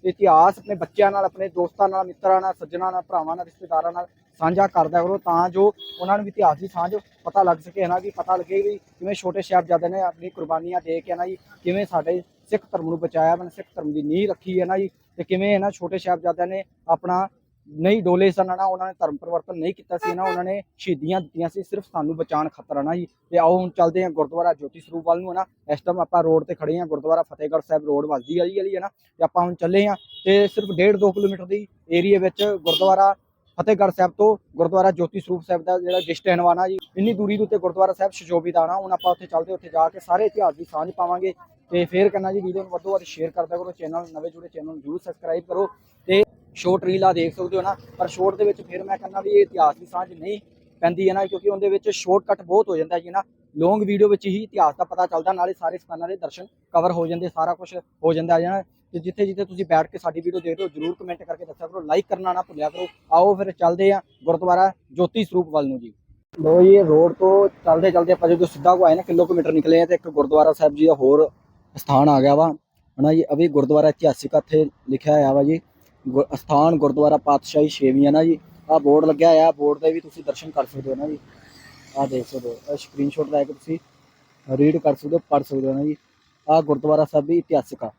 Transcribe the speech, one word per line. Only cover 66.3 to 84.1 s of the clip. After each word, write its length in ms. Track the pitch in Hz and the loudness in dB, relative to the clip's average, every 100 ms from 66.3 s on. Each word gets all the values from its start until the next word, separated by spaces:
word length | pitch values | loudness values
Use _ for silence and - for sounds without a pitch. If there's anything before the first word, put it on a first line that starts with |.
| - | -4
ਲਓ 240 | 156 170 | 4 6
ਜੀ, 140 | 180 196 | 8 8
ਇਹ 80 | 175 | 8
ਰੋਡ 280 | 156 170 | 6 4
ਤੋਂ 340 | 143 190 196 196 - 175 | 4 4 6 4 0 2
ਚੱਲਦੇ 260 | 160 185 | 4 4
ਚੱਲਦੇ 220 | 175 170 | 2 2
ਆਪਾਂ 160 | 180 170 | 2 4
ਜਦੋਂ 180 | 170 170 | 2 2
ਸਿੱਧਾ 280 | 147 156 180 | 0 2 6
ਕੋ 100 | 180 | 6
ਆਏ 100 | 160 | 4
ਨਾ, 60 | |
ਕਿਲੋਮੀਟਰ 500 | - 170 175 175 151 | 2 2 2 2 2
ਨਿਕਲੇ 300 | 160 156 165 | 0 4 4
ਆ 40 | 170 | 4
ਤੇ 100 | 175 | 0
ਇੱਕ 120 | 170 | -2
ਗੁਰਦੁਆਰਾ 440 | 147 135 151 156 | -2 2 4 4
ਸਾਹਿਬ 220 | 151 156 147 | 4 0 4
ਜੀ 120 | 156 | 4
ਦਾ 60 | 143 | 4
ਹੋਰ 340 | 131 147 151 _ _ _ _ 143 | 4 4 4 _ _ _ _ -18
ਸਥਾਨ 340 | - 139 147 | 2 4 6
ਆ 100 | 143 | 6
ਗਿਆ 140 | 135 143 | 4 4
ਵਾ 160 | 160 - _ _ _ - | 2 0 _ _ _ -2
ਹਨਾ 160 | 143 | 2
ਜੀ। 100 | 160 - | 2 0
ਅਭੀ 140 | 147 170 | 0 2
ਗੁਰਦੁਆਰਾ 420 | 147 135 151 151 | 2 2 4 4
ਇਤਿਹਾਸਿਕ 460 | 147 160 131 135 156 | 2 0 -2 -2 -2
ਇੱਥੇ 300 | - 156 151 _ - | 0 0 0 _ -6
ਲਿਖਿਆ 240 | 131 151 | -4 2
ਹੋਇਆ 200 | 151 135 | 2 4
ਵਾ 100 | 139 | 2
ਜੀ, 160 | 143 165 _ _ _ _ 135 | 2 0 _ _ _ _ -4
ਗੁ-, 200 | 127 135 135 | -2 -2 -4
ਅਸਥਾਨ 420 | - 147 156 165 | -2 2 4 2
ਗੁਰਦੁਆਰਾ 400 | 143 135 147 151 | 0 2 2 2
ਪਾਤਸ਼ਾਹੀ 500 | - 139 - 151 151 | 2 0 0 0 0
ਛੇਵੀਂ 360 | - 135 131 143 | 0 0 4 4
ਹੈ 60 | |
ਨਾ 120 | 151 | 4
ਜੀ। 140 | 165 160 _ _ - | 2 0 _ _ 0
ਆਹ 100 | 156 | 0
ਬੋਰਡ 260 | 143 151 156 | 4 4 4
ਲੱਗਿਆ 240 | 147 165 | 4 6
ਹੋਇਆ, 220 | 160 160 | 6 4
ਬੋਰਡ 280 | 143 147 147 | 2 0 0
ਦੇ 120 | 160 | 0
ਵੀ 60 | 165 | -2
ਤੁਸੀਂ 240 | 160 165 | -8 -16
ਦਰਸ਼ਨ 280 | 143 135 160 | -10 -10 -8
ਕਰ 140 | 147 127 | -6 -6
ਸਕਦੇ 240 | 135 135 | -8 -10
ਹੋ 60 | 131 | -8
ਨਾ 120 | 147 | -8
ਜੀ। 100 | 147 - _ _ _ - - - 135 | -10 -14 _ _ _ -20 -20 -14 -6
ਆਹ 100 | 135 | -4
ਦੇਖ 180 | 131 117 | -4 -8
ਸਕਦੇ 240 | 135 120 | -10 -10
ਹੋ, 60 | 117 - | -12 -10
ਇਹ 60 | 147 | -10
ਸਕਰੀਨਸ਼ਾਟ 520 | - 135 143 143 147 | -10 -6 -4 -2 -2
ਲੈ 140 | 147 | -2
ਕੇ 100 | 139 | -2
ਤੁਸੀਂ 240 | 139 - 165 _ _ _ | -6 -10 -10 _ _ _